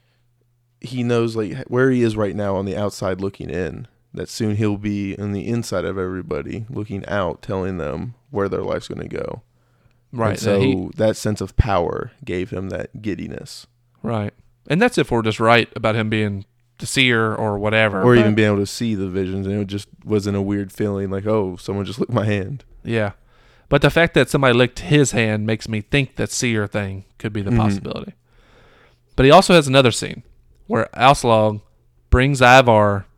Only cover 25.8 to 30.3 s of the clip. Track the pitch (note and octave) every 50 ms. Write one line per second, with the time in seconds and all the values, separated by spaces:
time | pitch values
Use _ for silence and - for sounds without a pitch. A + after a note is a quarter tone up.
25.8 | G#2 - - C#3+ C3+ - - - A2+ G#2 - - C3 A#2+ A2+ G#2+ G#2 G2+ - G#2+
26.8 | G2+ F#2+ G2 F#2+ F#2+ _ _ - - A2+ G#2 G#2+ F#2+ G2+ A#2+ A2+ A2 G#2 G2 G2
27.8 | - - - - - - - _ _ _ _ _ _ _ _ _ _ _ _ _
28.8 | _ _ _ _ _ _ - - C3 C3+ D3+ F#3 F#3 - F#3 E3+ D3 C3 C3 C#3
29.8 | C3 A#2+ - - - - - - - _